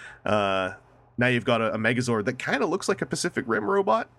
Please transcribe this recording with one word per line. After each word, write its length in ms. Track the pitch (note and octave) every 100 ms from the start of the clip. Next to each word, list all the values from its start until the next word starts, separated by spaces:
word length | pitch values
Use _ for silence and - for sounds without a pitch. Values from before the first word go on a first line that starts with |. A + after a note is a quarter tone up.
| - -
uh, 500 | - G#2 G2 F#2+ F#2 - - - _ -
now 80 | B2
you've 200 | A#2+ A2+
got 140 | A2+
a, 140 | A2
a 40 | A2
Megazord 460 | A2 B2 B2 A2 G#2
that 120 | B2
kinda 300 | D3 A#3+ G3
looks 200 | F#3 -
like 140 | G3
a 60 | C#3
Pacific 380 | F3 E3+ - A3
Rim 160 | G#3+ G3+
robot." 420 | G3+ G3 A3 B3